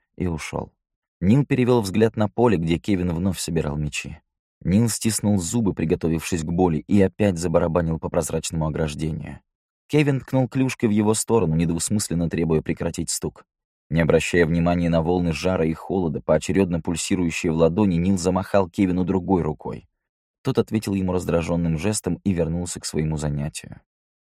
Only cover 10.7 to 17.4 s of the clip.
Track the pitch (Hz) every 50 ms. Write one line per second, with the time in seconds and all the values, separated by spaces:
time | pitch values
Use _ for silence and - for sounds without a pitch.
10.7 | - - 120 107 104 110 104 107 110 - - - 113 113 90 80 78 82 85 82
11.7 | 85 82 - - 104 104 - - 82 85 85 80 - 82 82 80 80 78 - -
12.7 | 80 - 85 85 - 87 80 - - - - 76 - - - _ _ _ _ _
13.7 | _ _ _ - 76 82 82 78 82 80 - - - 87 85 78 85 85 85 87
14.7 | 87 87 85 82 82 82 78 82 90 90 87 82 78 - 90 92 92 85 80 80
15.7 | 80 - - - 85 98 87 78 71 - - - 78 78 - - 85 95 98 85
16.7 | 85 80 - 90 82 - - - 101 90 87 82 - -